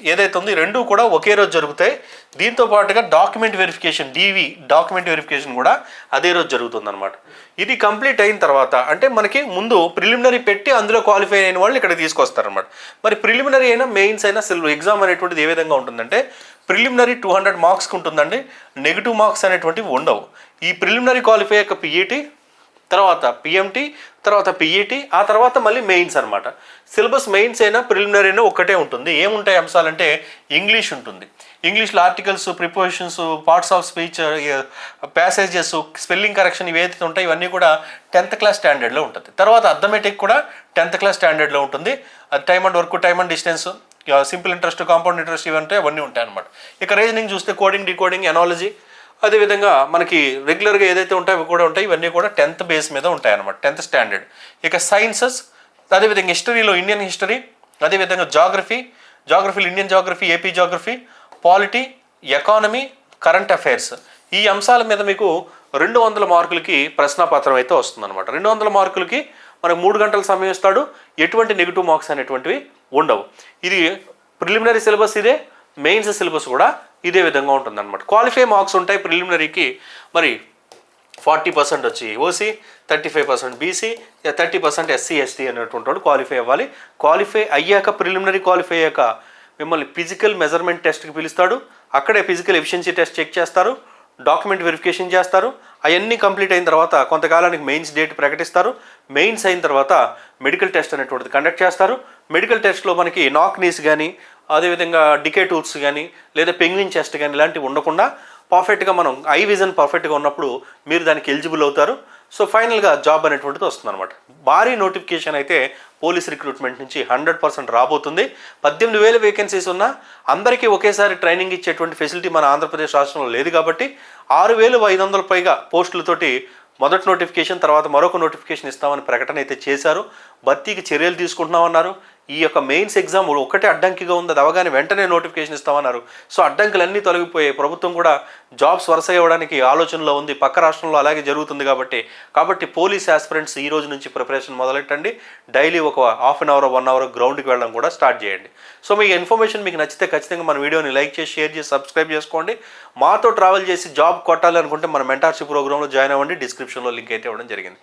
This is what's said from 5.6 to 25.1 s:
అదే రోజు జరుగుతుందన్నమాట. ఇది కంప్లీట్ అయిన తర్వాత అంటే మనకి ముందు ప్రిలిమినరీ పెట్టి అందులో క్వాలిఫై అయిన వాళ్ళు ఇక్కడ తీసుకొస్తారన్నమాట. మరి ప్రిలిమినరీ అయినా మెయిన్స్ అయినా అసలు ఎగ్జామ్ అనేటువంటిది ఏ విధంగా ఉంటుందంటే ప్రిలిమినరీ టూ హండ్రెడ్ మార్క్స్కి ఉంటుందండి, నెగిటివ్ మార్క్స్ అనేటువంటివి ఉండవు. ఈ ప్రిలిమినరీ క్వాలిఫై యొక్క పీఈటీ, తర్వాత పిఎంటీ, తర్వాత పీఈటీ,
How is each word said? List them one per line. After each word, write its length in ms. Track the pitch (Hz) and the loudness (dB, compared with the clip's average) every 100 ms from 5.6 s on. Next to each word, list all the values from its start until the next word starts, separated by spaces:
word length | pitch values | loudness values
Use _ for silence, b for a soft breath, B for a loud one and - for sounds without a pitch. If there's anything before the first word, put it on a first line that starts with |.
| 143 269 B B B | 2 0 B B B
అదే 180 | 135 175 | 0 2
రోజు 140 | 175 165 | 0 0
జరుగుతుందన్నమాట. 640 | 127 117 113 104 98 98 - B B B - | -2 -4 -8 -8 -8 -8 -10 B B B -8
ఇది 160 | 196 247 | -4 0
కంప్లీట్ 460 | 214 208 269 214 | 0 0 -2 2
అయిన 160 | 208 202 | 2 2
తర్వాత 380 | 160 139 127 131 | 2 2 4 2
అంటే 320 | 127 165 262 | 0 2 2
మనకి 340 | 220 208 269 | 2 0 -2
ముందు 460 | 285 185 226 214 170 | -4 -4 0 2 2
ప్రిలిమినరీ 500 | 185 208 240 247 247 | 0 0 2 2 2
పెట్టి 340 | 247 202 285 | 0 0 2
అందులో 280 | 247 208 220 | 2 2 2
క్వాలిఫై 440 | 214 202 196 202 | 4 2 4 2
అయిన 140 | 190 180 | 2 2
వాళ్ళు 200 | 202 269 | 2 2
ఇక్కడ 200 | 196 170 | 0 0
తీసుకొస్తారన్నమాట. 680 | 160 151 127 - 107 98 - B B B 220 | -2 0 0 2 -4 -4 -8 B B B -2
మరి 100 | 214 | 0
ప్రిలిమినరీ 520 | 220 233 269 269 254 | 0 0 2 4 4
అయినా 180 | 233 262 | 2 0
మెయిన్స్ 400 | 202 196 214 208 | 2 2 2 0
అయినా 120 | 214 | -2
అసలు 300 | 208 175 156 | -2 -2 0
ఎగ్జామ్ 360 | 147 175 208 | 0 0 2
అనేటువంటిది 380 | 190 175 180 165 | 2 2 -2 0
ఏ 40 | 151 | 0
విధంగా 300 | 165 156 143 | 0 0 0
ఉంటుందంటే 560 | 127 117 117 214 262 B B B - | -2 -8 -2 -2 -2 B B B -4
ప్రిలిమినరీ 460 | 185 254 247 240 247 | -2 0 2 2 2
టూ 160 | 196 | 0
హండ్రెడ్ 260 | 190 196 180 | 2 2 2
మార్క్స్కి 380 | 170 190 - 185 | 2 2 -2 -6
ఉంటుందండి, 500 | 165 156 151 247 269 B B 135 | -4 -2 0 -2 -8 B B -4
నెగిటివ్ 380 | 143 180 220 220 | -2 -2 -2 2
మార్క్స్ 300 | 214 214 196 | 2 2 0
అనేటువంటివి 420 | 180 165 165 208 | 0 -2 -4 -2
ఉండవు. 360 | 127 160 107 - b b b | -2 0 -2 -2 b b b
ఈ 80 | 165 | -6
ప్రిలిమినరీ 500 | 180 180 226 247 254 | -2 0 0 2 2
క్వాలిఫై 360 | 214 214 202 208 | 4 2 4 2
యొక్క 160 | 202 | 2
పీఈటీ, 520 | 196 165 165 190 269 294 _ b b b _ - | -4 -2 -2 -2 -4 -8 _ b b b _ -2
తర్వాత 340 | 185 190 170 127 | 2 4 2 0
పిఎంటీ, 680 | 120 156 180 196 233 294 294 B B 208 | -4 -2 -2 0 -4 -8 -10 B B 0
తర్వాత 360 | 208 190 180 | 2 2 0
పీఈటీ, 420 | 160 185 202 262 277 | 0 0 -2 -4 -2